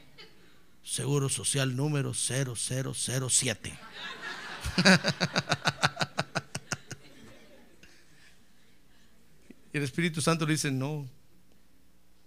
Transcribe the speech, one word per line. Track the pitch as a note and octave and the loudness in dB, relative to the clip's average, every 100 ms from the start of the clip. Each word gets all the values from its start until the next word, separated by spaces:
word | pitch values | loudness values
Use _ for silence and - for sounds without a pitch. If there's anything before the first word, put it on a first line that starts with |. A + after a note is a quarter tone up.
| - - A4 - - - - - | -20 -20 -20 -20 -20 -20 -20 -16
Seguro | - - B2+ C#3+ C3+ | -6 -2 2 2 2
Social | - - C#3 C3+ B2+ | 0 0 2 2 2
número | D3+ C#3+ B2+ | 0 0 0
cero | A#2 - B2+ C3 A2+ | -2 0 0 0 -2
cero | - B2+ C3+ B2+ | -2 -2 -2 -4
cero | - B2+ C3 | -2 0 4
siete". | - B2+ G#2+ - - - - - - - - - - - - | 4 4 0 -4 -12 -14 -12 -12 -10 -10 -8 -10 -6 -2 4
<laughs> | F#3+ F#3 - - F3+ F3+ - - - - D3 - - - - D#3+ - - - - - - - - - - - - - - - - - - - - - - - - - - - - - - - - - | 8 8 6 0 0 0 0 0 0 2 2 2 -4 -4 -4 -4 -6 -12 -10 -10 -10 -16 -16 -20 -20 -20 -20 -20 -20 -20 -20 -20 -20 -20 -20 -20 -20 -20 -20 -20 -20 -20 -20 -20 -20 -20 -20 -20 -6
Y | D3 | -2
el | |
Espíritu | C#3+ - E3+ D#3+ | -2 0 0 2
Santo | C#3 E3 D#3 | 2 2 2
le | |
dice: | D#3 D3 | 2 0
"No, | C3 C3+ D3+ C3+ - - - - - - - - - - - | 0 -2 -4 -8 -14 -20 -20 -20 -20 -20 -20 -20 -20 -20 -20